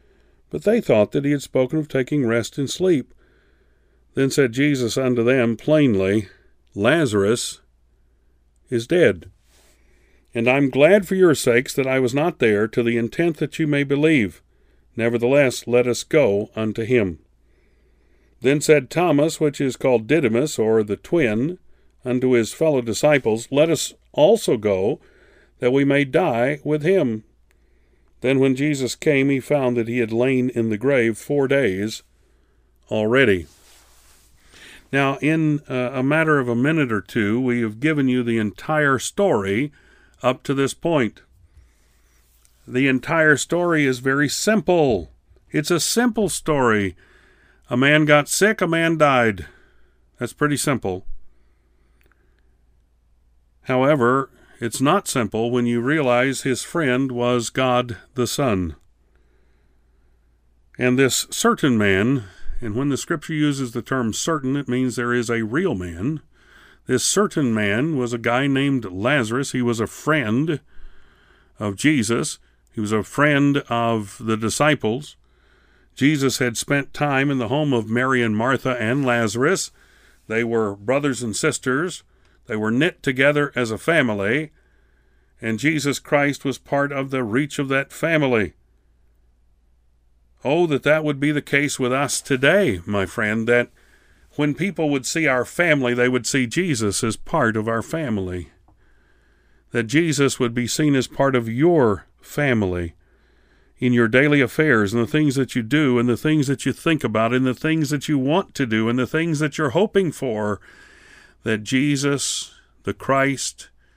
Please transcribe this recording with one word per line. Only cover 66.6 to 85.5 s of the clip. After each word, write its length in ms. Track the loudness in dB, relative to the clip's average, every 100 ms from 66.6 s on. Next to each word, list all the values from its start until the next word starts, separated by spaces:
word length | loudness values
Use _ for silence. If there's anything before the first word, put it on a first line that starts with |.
| -20 _ -2
This 160 | -2
certain 500 | 0 0 0 0 0
man 440 | 0 0 0 0 -2
was 160 | -4
a 60 | -4
guy 280 | -2 0 0
named 380 | 0 0 -2
Lazarus. 680 | -4 -4 0 0 0 -4 -4
He 100 | -2
was 200 | -2 -2
a 80 | -4
friend 720 | -4 -2 -2 0 -2 -2 -4 -10 -16 -16 -16 -20 _ _ _ _ -8
of 160 | -6
Jesus. 640 | -2 0 2 0 -2 -4 -10 _ _ _
He 80 | -8
was 120 | -2
a 100 | -2
friend 540 | -2 0 2 4 2 0 -2
of 500 | -2 0 -2 -6 -8
the 160 | -4 -2
disciples. 800 | -2 0 0 0 -2 -4 -8 -20 _ _ _ _ _ _ _ -2
Jesus 440 | 0 2 0 0
had 180 | -2 -4
spent 340 | -4 -4 -4
time 380 | -4 -2 0 0
in 80 | 0
the 100 | -2
home 240 | 0 0
of 160 | 0 0
Mary 340 | 0 2 2
and 140 | 2 0
Martha 400 | 0 0 -2 -2
and 240 | -2 0
Lazarus. 680 | 0 0 0 0 0 0 -4 -14 _ _ _ _ -6
They 160 | -4
were 320 | 0 0 -2 -4
brothers 460 | -2 -2 -2 -4
and 120 | -6
sisters. 680 | -4 -4 -2 -4 -4 -4 -10 -18 _ _ _ -8
They 60 |
were 160 | -4 0
knit 320 | 0 0 -2
together 480 | -4 2 2 2 -2 -2
as 140 | -4
a 80 | -4
family, 760 | 0 0 0 0 -2 -2 -4 _ _ _ _ _ _ _ _ _
and 180 | -8